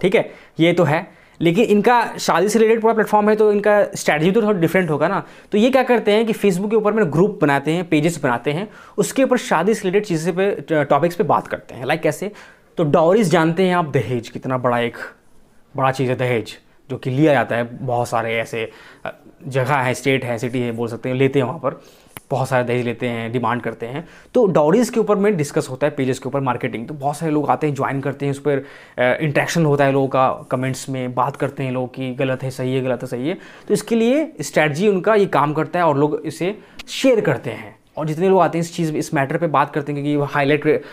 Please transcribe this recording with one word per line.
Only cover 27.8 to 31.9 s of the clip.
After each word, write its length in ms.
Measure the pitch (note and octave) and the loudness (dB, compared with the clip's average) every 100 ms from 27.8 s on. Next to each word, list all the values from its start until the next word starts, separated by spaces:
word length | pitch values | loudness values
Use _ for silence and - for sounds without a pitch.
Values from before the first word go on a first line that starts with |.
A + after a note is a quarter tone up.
| A#2+ C3+ | -2 -2
करते 240 | C#3 C3+ C#3+ | -4 -4 -4
हैं, 60 | |
उस 100 | C3 D3 | -2 -2
पर, 100 | C#3 | -2
अ, 680 | C#3 - - - B2 A#2+ | -4 -18 -14 -2 0 2
इंटरेक्शन 420 | D#3 C#3+ C#3 F3 D#3 | 0 0 0 2 2
होता 200 | C#3+ C#3 | 4 2
है 60 | |
लोगों 160 | C#3 C3 | 2 2
का, 400 | C3 C3 - - | 2 2 0 -4
कमेंट्स 380 | B2+ C3 C3 - | -4 -2 -4 -6
में 240 | C3 B2+ | -6 -6
बात 220 | B2 C3 C3+ | -2 -2 -2
करते 280 | C#3 - | -6 -4
हैं 80 | C3+ | -6
लोग 240 | B2+ B2+ | -4 -6